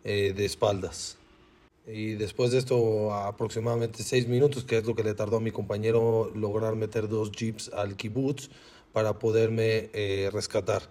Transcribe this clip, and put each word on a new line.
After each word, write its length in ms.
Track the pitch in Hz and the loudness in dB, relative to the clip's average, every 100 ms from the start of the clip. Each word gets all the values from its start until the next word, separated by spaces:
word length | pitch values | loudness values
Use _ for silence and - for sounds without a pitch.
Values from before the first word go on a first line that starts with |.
eh, 300 | - 101 98 95 | -2 0 0 0
de 80 | |
espaldas. 720 | 101 - 107 98 90 - - - - - - _ _ _ - | -2 2 0 0 -4 -8 -12 -14 -20 -20 -20 _ _ _ -14
Y 260 | 107 110 107 | -8 -6 -4
después 340 | 104 - 123 | -6 2 4
de 80 | 127 | 4
esto, 560 | 127 123 113 107 107 | 4 4 4 2 0
aproximadamente 880 | 101 101 107 113 113 113 117 117 104 | -2 -4 -4 -4 -2 -2 0 -2 -6
seis 260 | - 127 120 | 0 0 2
minutos, 360 | 123 143 131 | 4 4 2
que 120 | - 113 | 0 0
es 80 | |
lo 100 | 110 | 0
que 80 | 113 | 0
le 120 | 107 | 0
tardó 240 | 104 104 113 | 0 0 0
a 20 | |
mi 100 | 110 | 0
compañero 800 | 104 104 104 110 113 113 113 110 | -4 -4 -2 2 4 4 2 0
lograr 420 | 110 107 107 110 110 | -2 -2 0 -2 -2
meter 320 | 107 113 107 | -2 -2 -2
dos 240 | 110 107 | -2 -2
jeeps 380 | 101 113 107 - | -4 -4 -4 -8
al 240 | - 101 98 | -4 -4 -4
kibutz 540 | 110 107 135 143 - - - - - | -6 -2 -2 -2 -8 -20 -20 -20 -6
para 260 | 110 107 104 | 0 0 0
poderme, 720 | 113 110 113 113 110 110 107 | 2 4 4 2 2 2 -2
eh, 360 | 104 101 98 98 | -4 -2 0 0
rescatar. 500 | 104 95 107 92 101 - | -2 -2 -2 0 -2 -2